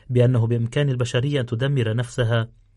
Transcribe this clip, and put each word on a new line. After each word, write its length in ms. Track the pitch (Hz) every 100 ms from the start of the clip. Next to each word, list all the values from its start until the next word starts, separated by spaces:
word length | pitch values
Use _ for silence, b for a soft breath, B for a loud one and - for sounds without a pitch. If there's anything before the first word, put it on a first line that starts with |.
| -
بأنه 360 | 120 123 127 113
بإمكان 420 | 120 117 143 147
البشرية 520 | 123 120 123 139 143
أن 60 | 113
تدمر 480 | 117 135 139 117
نفسها 540 | 113 120 - 113 117 113 - _